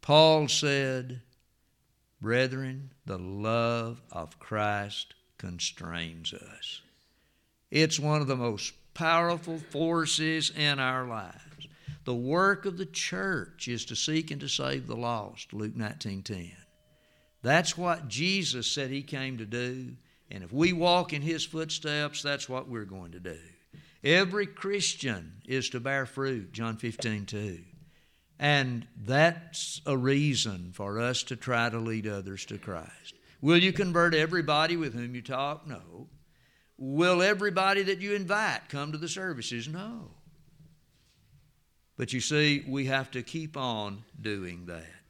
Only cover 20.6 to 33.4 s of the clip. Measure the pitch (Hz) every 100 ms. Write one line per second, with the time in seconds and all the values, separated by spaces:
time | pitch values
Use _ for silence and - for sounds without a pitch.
20.6 | 175 175 175 180 175 151 147 160 - 160
21.6 | 160 - 151 147 147 147 143 143 - 127
22.6 | - 117 101 95 87 87 90 82 - -
23.6 | _ - - _ 135 175 196 202 196 -
24.6 | 196 202 - - 135 101 80 95 - 131
25.6 | 117 127 123 139 131 - 135 127 92 -
26.6 | 113 110 117 110 117 107 101 107 104 85
27.6 | 87 - - _ _ _ _ _ 147 147
28.6 | 131 120 - - 104 135 165 170 - -
29.6 | - - - 135 127 139 151 127 110 95
30.6 | 90 90 101 104 120 123 - 113 - 120
31.6 | 117 113 113 110 107 101 95 98 - 104
32.6 | - 87 80 - - - _ -